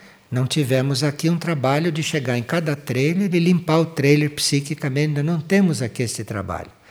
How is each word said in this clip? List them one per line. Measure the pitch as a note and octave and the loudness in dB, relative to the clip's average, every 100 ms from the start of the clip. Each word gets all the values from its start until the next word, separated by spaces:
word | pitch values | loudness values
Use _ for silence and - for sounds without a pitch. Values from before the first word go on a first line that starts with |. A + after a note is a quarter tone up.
| - - - | -20 -20 -6
não | B2+ B2+ | -2 -2
tivemos | D#3 C3 C3 C3+ C3+ | 0 0 2 0 0
aqui | D3 C#3+ D#3+ | -2 0 0
um | E3+ | 0
trabalho | E3 D#3 C3 C#3+ F3 | -2 -2 0 2 0
de | D#3 | -2
chegar | D#3 D#3 B2+ A#2+ | -2 -2 -2 -2
em | |
cada | A#2 E3 D#3 D3 | -2 -2 -2 -4
trailer | - B2 C#3+ F3 G3+ E3+ | -4 0 0 0 0 2
e | |
limpar | E3+ F3+ - D#3+ | 4 2 2 2
o | E3 | 2
trailer | E3 C#3 D3 D3 | 2 4 4 2
psiquicamente, | D3 - C#3+ C#3+ D3+ D3 C3 D3+ | -2 0 0 -2 -6 -4 0 0
ainda | C#3+ | 0
não | D3 E3+ | 0 -2
temos | - G3 F#3 C3 | 2 4 4 2
aqui | A#2+ - | -2 -2
esse | A#2+ - | -4 -4
trabalho. | G#2+ G#2+ F#2+ E2 E2 - - | -6 -6 -6 -6 -8 -16 -20